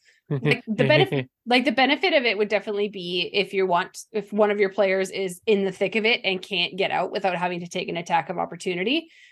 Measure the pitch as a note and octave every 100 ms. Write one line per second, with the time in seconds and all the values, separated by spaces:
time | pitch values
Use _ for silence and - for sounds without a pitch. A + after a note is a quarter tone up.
0 | _ _ - C#3+ - B3 - G3+ - D4+
1 | F#4+ C#3 - _ A3+ B3 B3+ A#3 C4 D4
2 | F#4+ D#4 A#3 G3 G#3 G#3 A3 G3+ G#3 G3+
3 | F3 F3+ F3 G3+ F#3 G3 F#3 F3 F#3+ -
4 | - G#3+ G3+ G#3 G#3 G#3 G3 G3 G3 F#3+
5 | F#3+ - F#3+ F3 - G3+ G3 F3+ G3 A3
6 | A3 A#3+ G3 F#3 - F#3 F3 F#3 E3+ D3+
7 | F3+ - F#3+ F3 F3+ F3+ F3 F#3 - E3+
8 | E3+ E3+ D#3 F3 E3+ E3+ F#3+ F3 G3+ D#4
9 | D#4+ - -